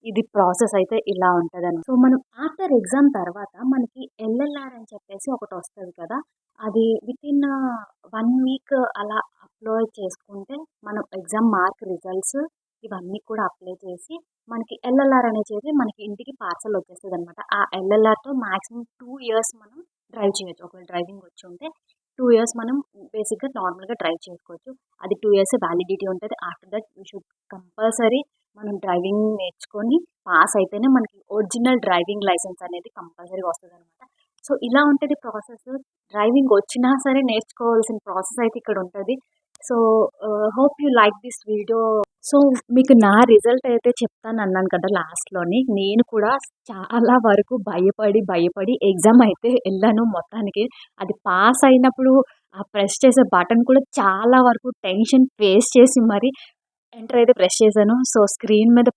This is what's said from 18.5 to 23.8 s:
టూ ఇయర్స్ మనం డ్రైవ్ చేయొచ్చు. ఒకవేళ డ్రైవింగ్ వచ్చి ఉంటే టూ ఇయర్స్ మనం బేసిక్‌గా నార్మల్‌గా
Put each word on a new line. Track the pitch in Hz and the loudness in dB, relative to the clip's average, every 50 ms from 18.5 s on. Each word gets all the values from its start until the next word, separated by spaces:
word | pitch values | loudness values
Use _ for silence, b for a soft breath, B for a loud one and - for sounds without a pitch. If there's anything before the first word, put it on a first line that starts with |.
| 190 190 - - 226 233 | -8 -8 -8 -12 -18 -18
టూ | 233 _ _ _ 247 240 254 277 | -18 _ _ _ -20 -20 -18 -14
ఇయర్స్ | 254 233 220 220 226 - - | -8 -4 -4 -4 -4 -4 -10
మనం | 226 214 208 233 302 349 _ _ _ _ _ | _ _ _ _ -20 -20 _ _ _ _ _
డ్రైవ్ | - 233 208 196 196 - | -12 -6 -6 -4 -4 -6
చేయొచ్చు. | 196 180 165 _ 175 | -12 -14 -18 _ -20
ఒకవేళ | 175 _ 185 180 | -20 _ -20 -20
డ్రైవింగ్ | 175 180 175 175 175 196 196 185 | _ -10 -10 -10 -10 -14 -20 _
వచ్చి | 170 _ _ _ | _ _ _ _
ఉంటే | 185 175 175 277 320 320 _ _ _ _ _ _ _ _ - | -20 -20 -18 -18 -18 -18 _ _ _ _ _ _ _ _ -4
టూ | 254 247 | 0 2
ఇయర్స్ | 233 220 233 233 233 233 | 2 2 2 -2 -6 -10
మనం | 226 226 262 285 277 _ _ 202 | -8 -6 -6 -6 -8 _ _ _
బేసిక్‌గా | 196 - - 214 214 - 220 214 - 269 269 233 | -20 -14 -10 -10 -8 -8 -8 -8 -8 -10 -10 -6
నార్మల్‌గా | 190 180 175 185 | -6 -6 -6 -8